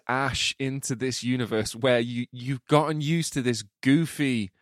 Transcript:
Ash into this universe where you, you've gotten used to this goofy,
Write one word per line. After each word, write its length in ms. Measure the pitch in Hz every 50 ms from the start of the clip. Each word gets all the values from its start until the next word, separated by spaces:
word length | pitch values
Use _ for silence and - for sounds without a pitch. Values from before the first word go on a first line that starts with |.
| - -
Ash 440 | 123 131 139 135 123 - - - - -
into 380 | 135 135 135 139 - - 135
this 260 | 110 123 131 120 - -
universe 540 | 120 127 127 123 104 117 110 110 - -
where 240 | 113 117 131 123 120
you, 260 | 120 120 120 120 123 - -
you've 320 | 123 120 127 139 123 -
gotten 340 | - 151 147 151 147 156 151
used 340 | 147 143 165 170 156 - -
to 80 | 143 123
this 200 | 123 120 107 107 101 _ _ -
goofy, 680 | 131 135 160 165 147 - - 147 135 127 117 104 95 - _